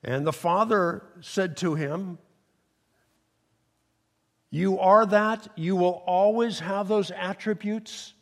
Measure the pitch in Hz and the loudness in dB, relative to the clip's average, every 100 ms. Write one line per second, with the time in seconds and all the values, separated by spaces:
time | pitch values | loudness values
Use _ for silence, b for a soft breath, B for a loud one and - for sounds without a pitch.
0 | - 131 151 151 175 180 220 214 175 - | -4 -2 -2 -2 -2 0 2 2 0 -4
1 | - - - - 185 147 175 156 143 160 | -12 -20 -8 -4 -4 -2 -4 -2 -4 -6
2 | 190 170 _ _ _ _ _ _ _ _ | -8 -14 _ _ _ _ _ _ _ _
3 | _ _ _ _ _ _ _ _ _ _ | _ _ _ _ _ _ _ _ _ _
4 | _ _ _ _ _ 147 190 185 185 208 | _ _ _ _ _ -2 0 2 6 6
5 | 220 208 214 220 - - 165 185 180 175 | 6 4 2 -2 -8 -6 -2 2 2 0
6 | - 180 202 220 233 165 165 196 196 214 | -2 2 4 2 -2 -2 -4 -4 0 0
7 | 196 185 185 196 220 208 208 220 220 - | 0 -6 -8 -6 -4 -4 -4 -6 -8 -18
8 | - _ | -18 _